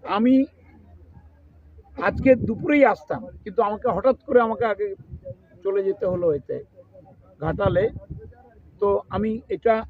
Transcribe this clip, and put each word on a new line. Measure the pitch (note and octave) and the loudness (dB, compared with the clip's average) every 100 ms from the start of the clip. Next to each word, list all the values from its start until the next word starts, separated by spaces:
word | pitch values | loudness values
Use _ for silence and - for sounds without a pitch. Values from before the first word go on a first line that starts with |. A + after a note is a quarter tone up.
| - G3 | -4 0
আমি | A#3 C4 C#4 _ - - - - - - - _ - - - - - - F#3 | 4 4 2 _ -20 -20 -20 -20 -20 -20 -20 _ -20 -20 -20 -20 -20 -4 -4
আজকে | - C4+ B3+ - | 0 4 4 2
দুপুরেই | A3+ E4+ D4 C4 | -4 0 4 4
আসতাম, | F#3+ - C#3+ A2 - | 2 -6 -10 -10 -16
কিন্তু | - G3 G#3 | -10 -2 -2
আমাকে | G#3 B3 F#3 | -2 -4 0
হঠাৎ | B3+ B3 - | 0 -2 2
করে | B3 A3+ | 2 2
আমাকে | A3 A3+ | 0 -2
আগে | G3+ G#3 F#3+ - - - - _ - | -2 -6 -8 -16 -18 -16 -18 _ -8
চলে | F#3+ G3 F#3+ | -4 -2 -2
যেতে | F#3+ F#3+ | -2 -2
হলো | F3+ F3 D3 | 0 0 -2
এতে | - - - - - - - - - _ | -4 -10 -10 -20 -20 -20 -20 -20 -20 _
ঘাটালে। | D3+ D#3 G3 F3 G#3+ - - - - - - - - - | -6 0 2 2 0 -4 -14 -16 -16 -20 -20 -20 -20 -4
তো | G3+ G3+ - F#3+ | 0 0 -4 -4
আমি | A3 A3 - F3+ | -4 -4 -6 -4
এটা | A#3 A3 A3+ | 0 0 -2